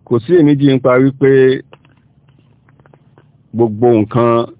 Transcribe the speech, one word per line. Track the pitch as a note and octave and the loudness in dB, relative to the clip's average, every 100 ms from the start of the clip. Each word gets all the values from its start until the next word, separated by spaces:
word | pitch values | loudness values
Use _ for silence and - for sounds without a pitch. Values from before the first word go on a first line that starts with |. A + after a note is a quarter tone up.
Kò | - A#2+ | -4 -6
sí | - | 0
èméjì | F3 D3 D3 C#3 | 0 2 2 0
nípa | C3+ C3 | 0 0
wípé | B2+ C3+ C#3 C3+ C3+ C3 C3 - - _ _ _ _ _ _ _ _ _ _ _ _ _ _ _ _ _ | 0 0 0 0 2 2 0 -8 -20 _ _ _ _ _ _ _ _ _ _ _ _ _ _ _ _ _
gbogbo | A2 A#2 G#2+ A#2+ | -4 -4 -2 0
nǹkan | A#2 G#2+ A#2+ A#2 A#2 A2+ - | 0 -2 -2 0 0 -4 -12